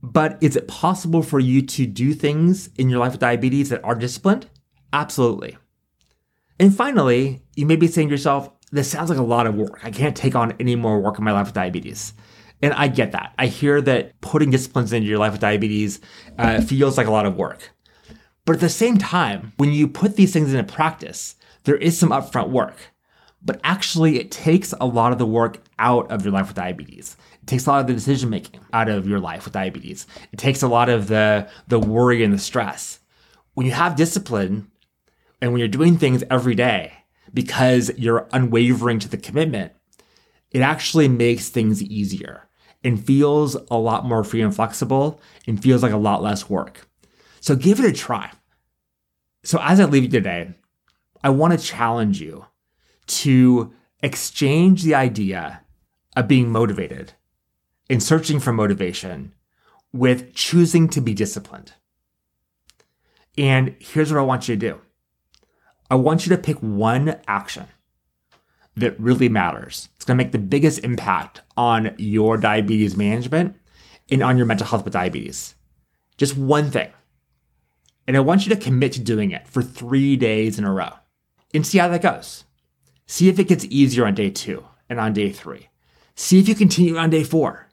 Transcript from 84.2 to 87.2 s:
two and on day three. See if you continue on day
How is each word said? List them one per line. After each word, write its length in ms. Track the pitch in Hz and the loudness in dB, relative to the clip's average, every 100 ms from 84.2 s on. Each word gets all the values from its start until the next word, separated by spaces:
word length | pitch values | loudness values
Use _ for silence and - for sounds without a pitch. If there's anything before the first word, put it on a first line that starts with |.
| 98 | -2
two 340 | 98 - - - _ _ | -4 -10 -12 -14 _ _
and 100 | 120 | -6
on 140 | 110 | -2
day 180 | 104 101 | -2 -2
three. 380 | 98 - 98 - _ _ _ _ | -6 -16 -18 -20 _ _ _ _
See 260 | - - 185 | -12 4 4
if 80 | 196 | 6
you 60 | |
continue 420 | 208 196 170 175 165 | 4 2 4 0 2
on 140 | 165 | 0
day 140 | 160 | 0